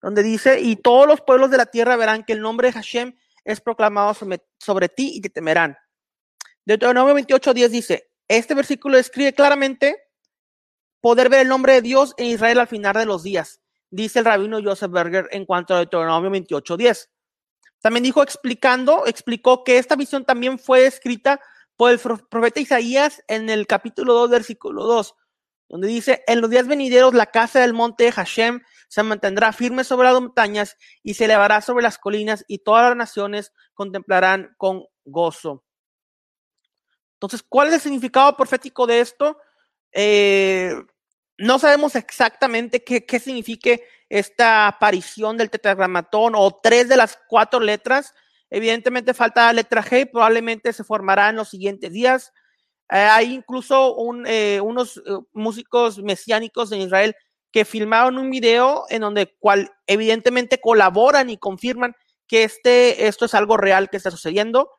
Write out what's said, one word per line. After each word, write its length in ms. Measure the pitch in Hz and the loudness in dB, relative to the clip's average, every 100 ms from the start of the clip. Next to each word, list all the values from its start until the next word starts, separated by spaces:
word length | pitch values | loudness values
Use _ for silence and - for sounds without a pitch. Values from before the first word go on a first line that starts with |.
donde 220 | 196 208 | -4 -4
dice, 360 | 214 220 269 262 | -2 -2 0 0
"Y 160 | 240 214 | 0 0
todos 300 | - 247 285 | 4 6 6
los 140 | 294 | 4
pueblos 300 | - 254 269 | 4 4 4
de 80 | 262 | 2
la 80 | 240 | 0
tierra 300 | 233 233 240 | -2 -2 0
verán 280 | 220 220 | 0 -2
que 80 | 214 | -4
el 80 | 214 | -6
nombre 280 | 214 233 247 | -6 -2 -2
de 40 | |
Hashem 420 | 240 214 240 247 247 _ _ | -2 -10 -8 -8 -14 _ _
es 160 | - 214 | -12 -8
proclamado 540 | - 226 214 208 202 | -8 -2 -2 0 -2
sobre, 280 | 214 202 180 _ _ | -2 -8 -12 _ _
sobre 300 | - 190 180 | -6 -2 -2
ti 240 | - 269 | -4 -8
y 60 | - | -8
te 80 | 196 | -12
temerán". 480 | - 160 165 160 139 _ _ _ _ _ _ - _ | -10 -2 0 0 -6 _ _ _ _ _ _ -20 _
Deuteronomio 480 | - 220 240 247 262 | -4 0 2 2 2
veintiocho 400 | 285 254 262 269 | 2 2 0 0
diez 180 | 247 240 | 2 2
dice, 400 | 233 233 175 _ _ _ | 0 -4 -6 _ _ _
"Este 280 | 220 233 | -2 0
versículo 420 | 277 277 277 277 262 | -4 -2 -6 2 2
describe 380 | 247 - 277 | 2 -2 -2
claramente 680 | 269 285 285 269 262 277 359 _ _ _ _ _ _ _ _ _ _ | 4 2 4 -2 0 -2 -2 _ _ _ _ _ _ _ _ _ _
poder 260 | 233 240 254 | 2 4 4
ver 120 | 269 | 4
el 80 | 262 | 2
nombre 260 | 262 262 | 2 4
de 80 | 262 | 4
Dios 320 | 233 262 277 - | 4 0 0 -2
en 120 | 240 | -6
Israel 300 | 233 226 240 | -2 2 2
al 100 | 233 | 0
final 260 | 226 202 | -4 -4
de 100 | 196 | -2
los 180 | 220 190 | -2 -4
días", 380 | 165 190 156 - _ _ _ | -6 -8 -8 -14 _ _ _
dice 300 | 185 220 247 | -10 -4 0
el 40 | |
rabino 380 | 233 208 208 220 | 2 0 -2 -6
Joseph 280 | 202 196 196 | -6 -6 -4
Berger 380 | 180 170 185 180 | -4 -2 -4 -6
en 140 | 202 | -10
cuanto 300 | 190 180 175 | -4 -6 -2
a 40 | 180 | -2
Deuteronomio 520 | 170 175 165 165 185 | -2 -4 -2 -2 -2
veintiocho 480 | 196 175 151 - 170 | -6 -6 -10 -8 -2
diez. 320 | 240 208 - _ _ _ _ _ _ _ | 0 0 -8 _ _ _ _ _ _ _
También 220 | 220 233 | -2 0
dijo 180 | 254 277 | -2 0
explicando, 840 | 285 - 254 240 269 254 254 320 - | 0 -2 -8 -2 0 0 2 0 0
explicó 580 | 233 - 233 - 254 | -6 -8 -2 2 0
que 140 | 254 247 | 4 2
esta 180 | 247 285 | 2 -4
visión 300 | 277 277 254 | -2 -6 -2
también 320 | 247 247 262 | -2 -2 -8
fue 240 | - 254 | 0 4
descrita 580 | 262 262 254 240 269 277 _ _ _ _ | 4 2 -8 -4 -2 -2 _ _ _ _
por 140 | 240 | 2
el 80 | 240 | 2
fro-, 300 | 240 220 _ | 0 -8 _
profeta 320 | 233 233 226 | -2 -2 -2
Isaías 640 | 285 262 233 262 294 - _ | -2 -2 0 0 -2 -4 _
en 220 | 220 220 | -8 -4
el 180 | 214 208 | -6 -2
capítulo 460 | 202 226 - 254 | -4 -4 -8 0
dos, 160 | 240 240 | 2 2
versículo 560 | 240 220 220 - 202 | 0 -2 -14 -12 -10
dos, 300 | 214 233 202 _ _ _ _ _ _ | -2 -2 -4 _ _ _ _ _ _
donde 220 | 165 190 | -10 -6
dice, 340 | 233 214 254 - | -6 -2 -2 0
"En 160 | 233 | 0
los 80 | 226 | 2
días 160 | 247 247 | 0 0
venideros 480 | 294 269 247 262 | -2 2 4 6
la 100 | 247 214 | 4 2
casa 340 | 226 226 269 | 0 0 2
del 120 | 247 | 2
monte 320 | 233 233 226 | 0 -4 0
de 80 | 240 | 0
Hashem 480 | 240 175 - 226 247 _ _ _ | 0 -8 -2 -2 -2 _ _ _
se 140 | - | -4
mantendrá 500 | 220 208 202 196 220 | -2 -2 -4 0 0
firme 300 | 214 240 254 | 0 -6 -4
sobre 240 | 254 254 254 | -4 2 4
las 120 | 254 | 4
montañas 560 | 247 240 214 208 208 - _ _ | 0 -2 -2 -2 -6 -10 _ _
y 120 | - | -12
se 100 | 202 | -4
elevará 380 | 220 214 202 214 | 2 4 4 2
sobre 200 | 214 247 | 0 -2
las 140 | 233 - | -2 -4
colinas 480 | - 208 214 214 - | -8 -6 -4 -6 -8
y 100 | 202 | -10
todas 320 | - 220 240 | 2 4 4
las 60 | 240 | 2
naciones 560 | 226 - 202 208 202 _ _ | -6 -8 -8 -8 -12 _ _
contemplarán 840 | _ 202 190 185 190 185 190 185 _ | _ -12 -12 -2 0 2 0 -4 _
con 260 | 190 190 - _ - | -6 -6 -12 _ -14
gozo". 580 | 143 170 156 160 139 _ _ _ _ _ _ _ _ _ _ _ _ _ _ _ | -4 -4 -6 -14 -16 _ _ _ _ _ _ _ _ _ _ _ _ _ _ _
Entonces, 280 | _ 196 233 - | _ -12 -12 -4
¿cuál 200 | 254 285 | 0 2
es 60 | |
el 60 | 320 | 0
significado 560 | 302 277 247 269 277 277 | -2 -8 -2 2 2 2
profético 500 | 262 254 269 - 247 | -4 -4 -8 -6 0
de 140 | 233 | 0
esto? 380 | 240 _ 285 302 _ _ _ _ _ | -2 _ -6 -6 _ _ _ _ _
Eh, 840 | - 208 208 202 196 196 190 185 156 - _ _ _ _ _ | -4 0 2 4 2 0 -2 -4 -8 -14 _ _ _ _ _
no 200 | 208 262 | 0 2
sabemos 380 | 302 294 294 277 | 4 2 2 -4
exactamente 880 | - - 233 _ 262 226 240 240 | -8 -2 -2 _ -2 -2 -4 -6
qué, 220 | - 247 233 | -4 -6 -4
qué 120 | 247 | -6
signifique 680 | 269 254 220 226 240 233 - _ _ | -6 -12 -10 -6 0 0 -2 _ _
esta 560 | 202 196 - 233 220 208 | -4 -4 0 4 4 2
aparición 720 | 202 208 185 - - 214 226 | 2 0 0 -6 -8 -6 -4
del 120 | 233 | -4
tetragramatón 840 | 220 208 196 185 180 170 214 233 | -4 -4 -2 -2 -2 -4 0 0
o 240 | 220 196 190 | 2 0 2
tres 280 | 226 233 247 | 2 4 4
de 80 | 262 | 4
las 220 | 220 - _ | 4 -2 _
cuatro 320 | 226 214 254 | 0 2 0
letras. 520 | 220 208 - 262 285 _ _ _ _ | -2 -4 -2 -4 -4 _ _ _ _
Evidentemente 640 | - 226 233 247 247 240 | -6 -2 -2 -2 -4 -4
falta 320 | 247 233 226 233 | -2 0 4 2
la 60 | |
letra 280 | 233 226 233 | 2 -2 -4
G, 280 | 208 247 269 | 0 -2 -2
probablemente 640 | 233 226 226 226 226 240 | 0 2 2 -2 -6 -8
se 120 | 226 | -8
formará 460 | 202 214 196 196 202 | -8 -6 -2 2 2
en 60 | 220 | -2
los 120 | 214 | -10
siguientes 440 | 196 196 196 - | -8 -10 -8 -12
días. 400 | 180 247 262 - _ _ _ _ _ _ | -2 0 0 -4 _ _ _ _ _ _
Eh, 60 | 190 | 0
hay 360 | 208 220 233 | 4 4 2
incluso 600 | 254 - 254 - 269 262 | -6 -10 -12 -2 2 2
un, 320 | - 233 240 240 | 0 -8 -8 -4
eh, 340 | 226 208 202 | -2 -2 -2
unos, 380 | 202 240 240 - | -4 -4 -6 -8
eh, 40 | - 190 - | -10 -10 -10
músicos 680 | - 214 220 240 240 233 196 | -8 -8 -8 -4 0 0 -2
mesiánicos 720 | 202 190 - 220 226 - 226 | -8 -8 -4 -4 -4 -8 -6
en 100 | 202 | -6
Israel 320 | 190 190 208 214 _ _ _ | -2 0 0 -2 _ _ _
que 120 | 220 | -2
filmaron 540 | 208 220 214 226 254 254 | -2 -2 0 2 2 0
un 120 | 269 | -8
video 540 | 262 226 233 262 294 - | -2 0 2 2 0 -6
en 100 | 226 | -6
donde 340 | 208 208 190 _ | -4 -4 -4 _
cual, 340 | 208 202 196 _ - | 2 2 0 _ -4
evidentemente 720 | 202 220 220 226 247 247 254 | -2 0 0 0 -2 -2 -2
colaboran 720 | 226 226 190 185 247 294 254 | 2 4 4 4 4 4 0
y 80 | 214 | -6
confirman 560 | 202 190 240 240 247 240 _ _ _ | -10 -8 -8 -6 -8 -10 _ _ _
que 160 | 226 | 0
este, 600 | 220 220 247 247 247 - 220 | 0 0 2 4 4 2 -2
esto 180 | 202 | -2
es 100 | 240 | -2
algo 220 | 220 208 220 | -2 0 0
real 320 | 196 190 196 | 2 2 0
que 80 | 196 | -6
está 140 | 185 | -10
sucediendo. 600 | 170 165 185 214 240 277 | -10 -6 -4 -2 -2 -2